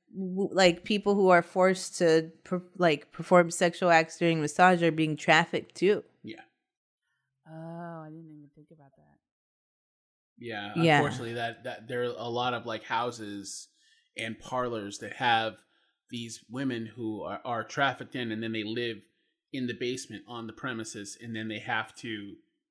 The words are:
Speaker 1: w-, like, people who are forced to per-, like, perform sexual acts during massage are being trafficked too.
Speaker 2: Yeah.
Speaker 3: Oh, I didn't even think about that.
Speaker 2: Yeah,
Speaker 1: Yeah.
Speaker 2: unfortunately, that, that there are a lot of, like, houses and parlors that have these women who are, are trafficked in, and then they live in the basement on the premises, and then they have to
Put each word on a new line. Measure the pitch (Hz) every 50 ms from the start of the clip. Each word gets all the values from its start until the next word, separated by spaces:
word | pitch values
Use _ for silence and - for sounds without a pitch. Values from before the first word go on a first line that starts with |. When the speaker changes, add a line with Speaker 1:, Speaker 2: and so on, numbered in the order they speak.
| _ _ -
Speaker 1:
w-, | 185 190 185 185 190 202 - -
like, | 180 190 180 170 170 -
people | - 214 202 202 202 202
who | 202 190 185
are | 180 170 170
forced | - - 190 185 190 185 185 - - - -
to | 175 165 160 165 160 165 - _ -
per-, | - 185 180 180 - - -
like, | 180 170 151 143 - - -
perform | - 165 - 185 175 175 165
sexual | 165 - 190 175 170 - 190 175
acts | 165 165 165 165 -
during | - 180 170 165 160
massage | 151 147 - - 180 185 185 170 170
are | 165 156
being | 160 160 156 151
trafficked | 147 - - 160 160 170 - - 147 - - -
too. | - 175 190 208 165 - _ _ _ -
Speaker 2:
Yeah. | 110 110 - - _ _ _ _ _ _ _ _ _ _ _ _ _ _ _ _ _ _ _ _ 160
Speaker 3:
Oh, | 160 160 165 165 170 170 170 170 170 160 156
I | 156
didn't | 156 165 165 156
even | 151 151 147 143 _
think | 156 147 _ 170
about | 156 143 139 _
that. | _ _ 147 147 _ _ _ _ _ _ _ _ _ _ _ _ _ _ _ _ _ _ _ _ _ _ _ _ -
Speaker 2:
Yeah, | 117 117 110 104 101 101 -
Speaker 1:
Yeah. | - 165 165 151 143
Speaker 2:
unfortunately, | 143 143 - 123 120 117 117
that, | 120 117 117 117 - -
that | 127 117 107 110 117
there | 123 123 123
are | 120 120
a | - 113 120
lot | 117 120 123 123 123
of, | 117 104
like, | 117 110 107 -
houses | - 117 113 120 123 113 110 110 104 101 101 95 95 - - - - _ _ _ _ _ _ _ _ _
and | - 110 113 110 -
parlors | - - 131 127 123 123 120 110 101 101 101 -
that | 113 104 -
have | - 135 123 117 113 110 110 98 - _ _ _ _ _ _ _ _ _ _
these | 127 117 117 117 110 - - -
women | 110 131 139 131 123 117 113
who | 110 110 123 117 110 107 98 78
are, | 82 101 - -
are | 120 120 113 107
trafficked | - - 147 143 135 123 - 127 - -
in, | 135 123 113 107
and | 110 113
then | 113 113
they | 113 104
live | 107 110 120 120 117 113 101 - _ _ _ _ _ _ _ _ _ -
in | 135 127
the | 120 113
basement | 98 127 123 131 127 - - 110 98 - -
on | 120 117 113
the | 110 107
premises, | - - 131 120 113 113 113 - 113 101 98 - - 120
and | 117 113
then | 110 110 110
they | 107 104
have | - - 120 110 110 - -
to | - - 120 110 107 101 101 - - _ _ _ _ _ _